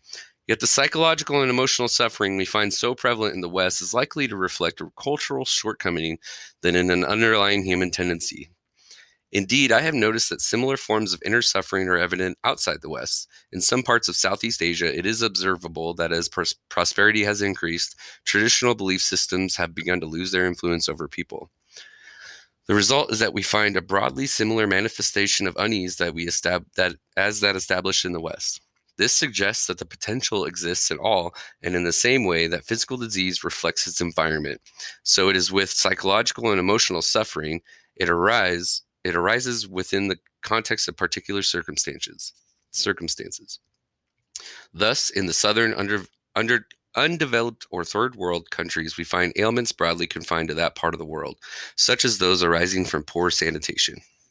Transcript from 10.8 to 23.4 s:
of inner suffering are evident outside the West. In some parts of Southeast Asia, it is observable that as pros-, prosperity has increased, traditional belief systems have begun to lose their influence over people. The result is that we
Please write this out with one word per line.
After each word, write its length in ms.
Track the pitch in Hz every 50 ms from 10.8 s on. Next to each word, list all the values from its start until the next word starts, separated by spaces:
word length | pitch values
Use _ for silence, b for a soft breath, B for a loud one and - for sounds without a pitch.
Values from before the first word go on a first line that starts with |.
| - - 110 110 110 95 90
of 80 | 82 -
inner 160 | 92 107 120
suffering 480 | 120 - - 98 92 - - 95 95 92
are 80 | 90
evident 400 | 85 90 87 92 90 92 92 - - -
outside 380 | 120 151 - - - 76 78 78
the 80 | 78
West. 380 | 76 64 60 - - - - b b b b b -
In 80 | 92
some 220 | 87 - 120 127 123
parts 260 | - 117 117 - -
of 80 | 90
Southeast 440 | - - 95 98 - - 117 110 -
Asia, 340 | - 87 85 85 87 82 67
it 120 | 80 87
is 160 | 101 110 110 120
observable 720 | 110 95 92 92 95 92 87 87 82 82 85 82 85 85
that 180 | 85 82 82 85
as 160 | 85 85 -
pros-, 280 | - - 85 - - - _ _
prosperity 560 | - 90 87 - - - 101 107 107 107 104
has 160 | 101 104 104
increased, 560 | 101 98 92 - - 82 85 85 - - - B B B B B B
traditional 500 | - - 101 107 117 - - 123 120 120
belief 260 | 110 98 95 92 95
systems 560 | - - - 90 - - - 92 95 92 -
have 180 | - 90 82 82
begun 260 | 85 80 87 92 90
to 60 | 80
lose 260 | 80 80 82 92 92 95
their 120 | 92 90
influence 440 | 90 87 - - 87 85 85 - -
over 200 | 80 80 80 73
people. 420 | - - 82 - - - - - _ _ B B B B B B B B B B B B B B B B B B B _ _
The 80 | - 101
result 360 | 104 98 101 139 143 151 -
is 100 | - 107
that 120 | 110 101 -
we 100 | 104